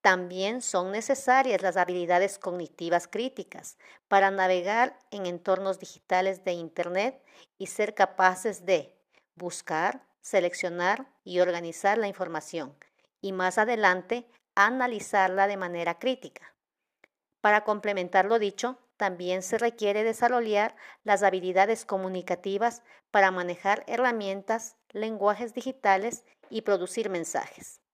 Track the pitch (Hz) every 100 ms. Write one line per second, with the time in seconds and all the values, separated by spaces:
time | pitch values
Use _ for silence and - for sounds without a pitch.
0 | 202 185 180 185 196 247 - 190 185 208
1 | 226 269 - 262 262 196 190 185 175 180
2 | 170 175 196 - - 180 160 - 170 175
3 | - - 254 247 185 - - - - -
4 | _ 196 196 196 185 185 180 220 262 -
5 | _ 208 185 175 175 185 196 190 - -
6 | _ 185 190 185 190 175 165 - 170 180
7 | 226 262 _ - _ _ 190 - 208 214
8 | 190 - 185 185 226 185 180 175 - _
9 | _ _ _ _ 175 - - 160 180 262
10 | _ _ - 202 175 175 180 175 180 226
11 | 269 _ - 180 180 170 170 165 196 220
12 | 202 190 180 160 - 165 139 143 - _
13 | _ _ 196 190 185 - 208 233 202 185
14 | 180 240 240 _ _ - 208 254 247 220
15 | - 208 185 190 196 202 180 175 170 170
16 | 247 254 160 - - _ _ _ _ _
17 | _ _ _ _ 208 208 214 208 208 196
18 | 180 196 190 226 208 190 247 262 _ _
19 | 202 175 180 185 185 226 233 233 208 208
20 | 226 220 240 247 226 208 214 - - -
21 | 214 202 196 190 185 185 202 220 - 196
22 | 185 185 175 180 196 196 233 - _ -
23 | _ 208 190 185 175 175 196 208 - 233
24 | 254 233 196 196 190 226 - _ _ 202
25 | 220 220 202 202 240 240 262 262 208 190
26 | 220 - _ _ _ 220 214 196 180 -
27 | 220 185 160 - - - - - _